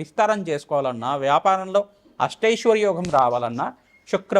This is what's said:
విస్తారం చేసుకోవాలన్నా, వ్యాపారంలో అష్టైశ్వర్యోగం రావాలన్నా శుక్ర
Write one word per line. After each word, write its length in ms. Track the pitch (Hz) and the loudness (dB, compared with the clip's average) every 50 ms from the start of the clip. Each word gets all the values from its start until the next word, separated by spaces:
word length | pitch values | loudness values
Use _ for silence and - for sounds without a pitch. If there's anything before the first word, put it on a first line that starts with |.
| 147 | -10
విస్తారం 380 | - _ - 214 214 214 208 190 165 | -6 _ 0 0 0 0 -2 -4 -4
చేసుకోవాలన్నా, 600 | 151 143 - - 151 143 139 131 123 113 117 127 143 143 135 | -6 -6 -4 -2 -2 -2 0 -2 -4 -4 -4 -4 -4 -2 0
వ్యాపారంలో 560 | 139 143 160 - 196 190 190 190 190 185 202 202 - _ _ _ _ _ - - | 2 2 2 4 2 2 0 0 -2 -2 -2 -2 -2 _ _ _ _ _ -4 -4
అష్టైశ్వర్యోగం 800 | 139 - - - 220 233 220 - 233 220 214 208 202 185 175 180 175 151 135 | -4 -2 0 0 0 0 2 2 2 2 4 2 0 0 -2 -2 0 2 2
రావాలన్నా 480 | 131 123 120 123 120 113 117 120 156 240 - _ _ _ _ _ _ - - | 2 2 2 0 -2 -4 -4 -4 -6 -6 -8 _ _ _ _ _ _ -6 -6
శుక్ర 260 | 190 - - - 196 | -6 -4 -2 0 2